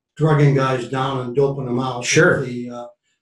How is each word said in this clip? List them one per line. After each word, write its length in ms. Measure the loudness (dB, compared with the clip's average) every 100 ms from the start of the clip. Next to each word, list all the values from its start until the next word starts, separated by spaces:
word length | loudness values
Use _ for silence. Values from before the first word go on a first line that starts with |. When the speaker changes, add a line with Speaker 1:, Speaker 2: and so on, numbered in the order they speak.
| _ -2
Speaker 1:
drugging 380 | 2 4 4
guys 340 | 4 2 -2 -4
down 340 | -4 -4 -4
and 140 | -4 0
doping 300 | 0 0 -4
them 140 | -4
out 260 | -4 -6 0
Speaker 2:
Sure. 340 | 4 4 4
Speaker 1:
with 80 | -2
the, 200 | -8 -10
uh, 180 | -12 -14 -18 _ _